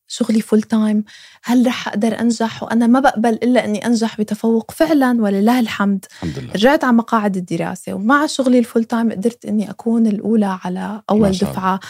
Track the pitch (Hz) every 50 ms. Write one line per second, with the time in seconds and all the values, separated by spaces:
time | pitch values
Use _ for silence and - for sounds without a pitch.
0 | _ - - - 240 - 220 226 208 - - 214 214 - - 220 214 214 214 214
1 | 208 - - - - - - - - - 240 254 240 254 240 - - - - 208
2 | 208 226 214 - 226 240 226 - 226 220 - - - - 220 233 240 226 240 262
3 | 269 285 - 214 220 240 226 220 - 247 247 233 196 208 214 208 - 233 240 226
4 | 226 220 - - 214 214 214 - - 226 226 226 226 - - - 330 311 330 294
5 | 269 254 247 233 220 202 196 196 202 220 247 254 233 214 - - 202 202 202 190
6 | - - - - - 170 143 139 127 120 - 190 208 254 294 311 302 254 240 226
7 | 220 - - 226 208 208 190 190 180 - 165 165 165 - 190 - - - 190 190
8 | 196 220 277 285 302 302 - - 254 262 247 247 233 - - 240 226 - 240 233
9 | 233 226 - 185 190 233 226 - - 214 208 214 196 - 196 - - 233 226 233
10 | 226 220 208 190 - 202 226 226 202 190 190 185 - 180 180 185 185 185 208 220
11 | - - 202 214 220 196 190 185 202 - - 196 185 190 185 196 - -